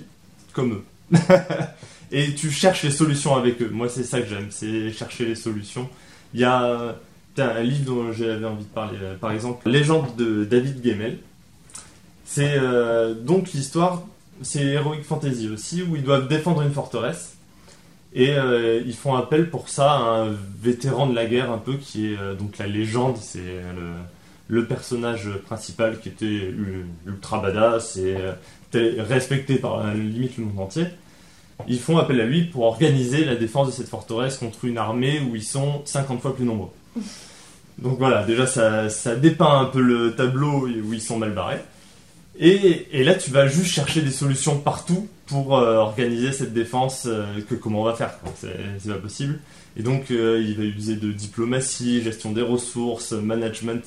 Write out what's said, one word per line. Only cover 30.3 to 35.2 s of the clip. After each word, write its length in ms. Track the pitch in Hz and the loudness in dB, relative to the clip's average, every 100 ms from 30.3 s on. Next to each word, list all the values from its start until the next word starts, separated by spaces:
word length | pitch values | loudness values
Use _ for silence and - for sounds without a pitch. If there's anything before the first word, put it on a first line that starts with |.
| 120 | -4
le 60 | 110 | -6
monde 140 | 98 | -6
entier. 260 | 95 160 175 - - - - - - - - | -4 -4 -4 -6 -20 -20 -20 -20 -20 -12 -4
Ils 120 | 123 | -4
font 180 | - 165 | 2 2
appel 220 | 151 127 | 4 2
à 40 | 113 | 2
lui 200 | 160 170 | 2 0
pour 180 | 131 | 2
organiser 600 | 113 113 151 135 123 139 156 | 2 4 4 4 2 2 2
la 100 | 117 | 0
défense 320 | 113 139 135 | 0 0 0
de 60 | |
cette 160 | 127 113 | -2 -8
forteresse 480 | 110 - 113 135 135 | -10 -6 -4 -4 -4
contre 260 | 113 - 123 | -8 -6 -4
une 120 | 117 | -2
armée 400 | 107 117 131 | -2 0 0
où 160 | 151 | 0